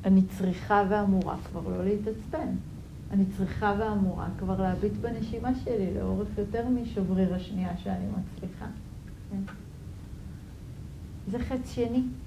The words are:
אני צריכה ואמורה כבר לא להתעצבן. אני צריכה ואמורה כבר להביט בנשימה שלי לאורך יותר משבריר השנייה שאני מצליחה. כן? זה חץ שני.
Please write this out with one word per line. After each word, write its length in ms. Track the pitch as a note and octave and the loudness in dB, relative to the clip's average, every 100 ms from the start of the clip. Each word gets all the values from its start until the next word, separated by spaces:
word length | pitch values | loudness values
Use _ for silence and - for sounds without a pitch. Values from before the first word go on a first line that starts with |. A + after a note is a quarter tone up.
| F#3+ | 10
אני 160 | F#3+ F#3 - | 8 8 2
צריכה 460 | F#3 F3 - G#3 G3 | 0 0 4 4 6
ואמורה 460 | G#3 G3+ F#3+ F3 - - | 4 6 4 2 -4 -6
כבר 160 | F3 F3+ | -6 -2
לא 140 | F3+ | 0
להתעצבן. 720 | F#3+ G#3 G#3+ G#3+ - D#4+ G3 F#3 - - - - - | 2 2 0 -4 -4 -4 -2 -4 -6 -12 -12 -12 0
אני 120 | G3+ F#3+ - | 4 4 2
צריכה 380 | F#3 - G#3 G3+ | -2 2 2 2
ואמורה 480 | A3 G#3 F#3+ E3 E3+ - | 2 2 2 2 -4 -2
כבר 220 | F#3+ F#3+ | 0 2
להביט 320 | F#3 F3+ G#3 G#3 | 2 2 0 0
בנשימה 500 | A#3 A#3 A3 A#3 A#3+ B3+ | -2 -2 -2 -2 0 0
שלי 300 | - A3+ F#3 | 0 0 0
לאורך 340 | G3 F#3 F#3+ G#3 - | 0 0 0 0 -2
יותר 300 | G3+ A3+ A#3+ | 0 0 2
משבריר 680 | B3 A#3 G#3 F3+ F#3 F#3 F3+ | 0 0 -2 2 4 4 2
השנייה 420 | - F#3+ F3+ E3+ | -2 -2 -2 -2
שאני 280 | G3+ F#3 G3 | -2 -2 -2
מצליחה. 600 | G3 - - F#3+ - - - - - - - - | -2 -4 -6 -8 -8 -10 -10 -12 -12 -12 -12 -6
כן? 220 | G3 G3 - - - - - - - - - - - - - - - - - - | -4 -4 -8 -12 -12 -12 -10 -12 -10 -10 -12 -12 -12 -12 -12 -12 -10 -12 -8 -4
זה 120 | A#3 | -4
חץ 300 | B3 C4 - | 0 -2 -2
שני. 340 | - A#3+ B3+ B3+ - | 0 2 2 2 -4